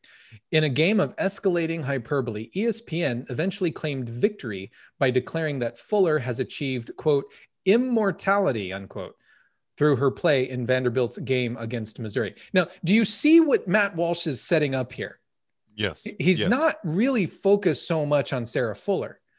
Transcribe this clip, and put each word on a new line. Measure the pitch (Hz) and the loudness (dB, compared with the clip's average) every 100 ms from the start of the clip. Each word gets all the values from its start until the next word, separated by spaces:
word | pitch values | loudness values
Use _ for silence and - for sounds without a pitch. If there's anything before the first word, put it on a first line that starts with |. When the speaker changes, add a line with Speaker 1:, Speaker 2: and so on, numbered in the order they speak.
| - - - 110 _ | -20 -20 -20 -20 _
Speaker 1:
In | 156 | 0
a | 151 | 2
game | 127 170 214 | 2 2 2
of | 139 - | 0 -2
escalating | 185 - 196 175 160 165 | -4 -2 0 0 0 -2
hyperbole, | 139 135 120 143 120 107 113 180 | -4 -4 -2 -2 -2 -6 -6 -2
E | 233 | -2
S | 208 | -4
P | - 160 | -6 -4
N | 156 120 - | -2 -2 -4
eventually | 123 185 - 175 | -4 -4 -2 -4
claimed | - 156 135 117 | -2 -4 -4 -6
victory | 117 196 214 123 98 98 - - - | 0 0 0 -8 -8 -10 -16 -20 0
by | 135 | 2
declaring | 123 - 160 160 139 | 2 0 -4 -4 -2
that | 120 - | -4 -6
Fuller | - 208 180 151 | -2 2 4 2
has | 123 123 | 0 -4
achieved, | 127 - 139 127 117 - | -6 -4 -4 -4 -6 -4
quote, | 156 143 139 - _ _ - | 0 0 0 -12 _ _ 2
"immortality," | 226 254 233 202 196 - 202 180 113 95 | 2 2 0 0 0 0 2 2 0 -4
unquote, | 95 95 107 90 - _ _ _ _ _ - | -6 -8 -10 -10 -12 _ _ _ _ _ 0
through | 151 127 | 2 4
her | 135 | 2
play | - 170 139 131 | 2 2 2 0
in | 127 | -2
Vanderbilt's | 120 127 127 120 120 - | 0 2 2 0 -2 -2
game | 123 127 120 120 | -2 0 -2 -4
against | 117 117 107 - | -6 -6 -8 -8
Missouri. | 110 123 104 - - | -4 -2 -2 -6 -2
Now, | 185 170 - | 0 0 -2
do | 160 | 2
you | 220 | 2
see | 220 - 294 330 | 4 2 6 6
what | 320 226 - | 6 2 2
Matt | 208 202 170 | 0 0 0
Walsh | 170 175 160 | 0 0 -2
is | 127 | -4
setting | - 160 143 | 0 0 2
up | 131 123 | 0 -4
here? | - 101 - _ _ _ _ _ | -8 -10 -12 _ _ _ _ _
Speaker 2:
Yes. | 107 101 78 | -6 -4 -4
Speaker 1:
He-, | - - | -10 -2
he's | 156 156 | 2 2
Speaker 2:
Yes. | 107 | 2
Speaker 1:
not | 262 320 - | 2 2 0
really | 170 170 262 254 170 | -2 0 0 0 -2
focused | - 196 202 196 139 - | -2 2 2 2 -2 -2
so | 160 143 | -2 0
much | 147 - | 0 0
on | 127 113 | -4 -4
Sarah | 143 117 101 | -2 -4 -4
Fuller. | - 180 104 - _ | -4 -4 -4 -12 _